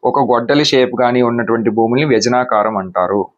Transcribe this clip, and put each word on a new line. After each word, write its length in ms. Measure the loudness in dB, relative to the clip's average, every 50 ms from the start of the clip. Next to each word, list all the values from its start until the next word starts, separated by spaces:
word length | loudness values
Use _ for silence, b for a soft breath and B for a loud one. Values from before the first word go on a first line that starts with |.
| -2
ఒక 160 | 0 0 0
గొడ్డలి 460 | 0 2 0 0 0 0 0 2 2
షేప్ 260 | 2 2 2 2 2 0 0
కానీ 220 | 0 0 2 2
ఉన్నటువంటి 480 | 0 0 0 -2 -2 -2 -2 0 0 -2
భూముల్ని 360 | 0 0 0 0 2 0 0
వ్యజనాకారం 720 | 2 0 0 0 0 0 0 -2 0 0 0 0 0 -2 -4
అంటారు. 540 | -6 -4 -2 -2 -2 0 0 -2 -4 -4 _